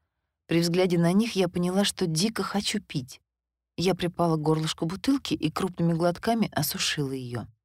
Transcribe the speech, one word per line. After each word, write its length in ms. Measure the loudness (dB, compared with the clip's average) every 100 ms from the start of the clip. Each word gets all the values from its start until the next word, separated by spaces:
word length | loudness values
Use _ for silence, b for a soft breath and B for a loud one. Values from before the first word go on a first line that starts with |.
| _ _ _ _ -2
При 100 | 0
взгляде 400 | 2 2 2 4
на 140 | 4
них 240 | 4 2 2
я 120 | 0
поняла, 360 | 0 0 2
что 240 | 0 0 -2
дико 340 | 0 0 -2
хочу 380 | -4 -4 -2 -6
пить. 400 | -6 -8 -8 -14 _ _ _ _ _ -2
Я 180 | 0
припала 400 | 0 -2 0 2
к 80 | 2
горлышку 440 | 2 0 0 -4 -4
бутылки 480 | -2 0 0 -2
и 180 | -2 -2
крупными 400 | -2 -4 0 0
глотками 580 | 2 0 0 -2 0 0
осушила 600 | -2 -4 -4 -4 -2 -4
её. 340 | -6 -8 -8 -10 _